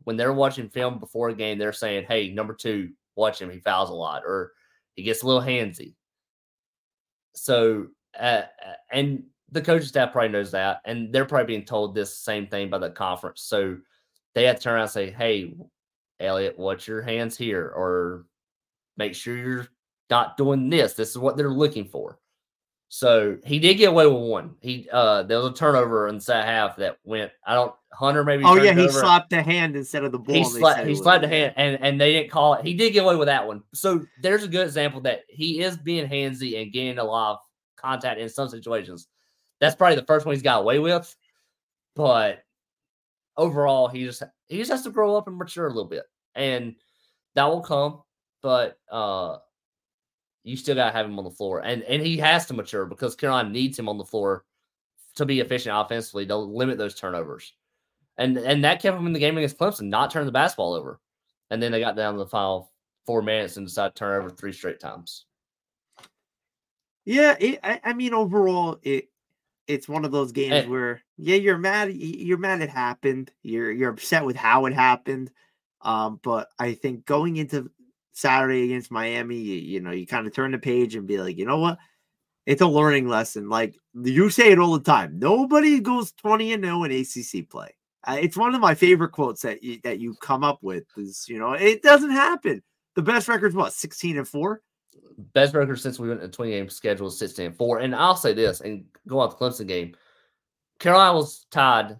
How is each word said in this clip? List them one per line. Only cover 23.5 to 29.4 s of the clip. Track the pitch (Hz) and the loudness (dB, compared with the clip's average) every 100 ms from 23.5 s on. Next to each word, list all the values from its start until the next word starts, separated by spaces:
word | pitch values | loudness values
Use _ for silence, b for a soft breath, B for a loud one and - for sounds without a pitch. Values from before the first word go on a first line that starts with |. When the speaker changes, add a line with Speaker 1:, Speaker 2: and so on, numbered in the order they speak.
| 147 | 4
Speaker 1:
did | 170 202 | 4 6
get | 202 | 6
away | 165 151 | 8 6
with | 123 | 6
one. | 117 98 80 - | 0 -4 -6 -12
He, | 127 127 - | -10 -10 -2
uh, | 123 113 101 | 2 4 2
there | 95 117 | 0 0
was | 127 | -2
a | |
turnover | 127 156 135 117 110 104 | 0 2 4 2 0 -2
in | 107 | -4
the | |
second | 113 113 110 | -2 0 0
half | 113 101 - | 0 -2 -2
that | 92 - | -6 -6
went, | - 110 101 - | -8 -8 -8 -10
I | 101 | -2
don't, | 123 127 - _ | 0 0 -4 _
Hunter | - 135 147 | -2 0 2
maybe | 147 143 | 2 4
Speaker 2:
Oh, | 165 | 8
Speaker 1:
turned | 190 202 | 8 8
Speaker 2:
yeah, | |
Speaker 1:
it | 175 | 6
Speaker 2:
he | |
Speaker 1:
over. | 180 135 | 4 4
Speaker 2:
slapped | 185 175 - | 6 6 4
the | 170 | -2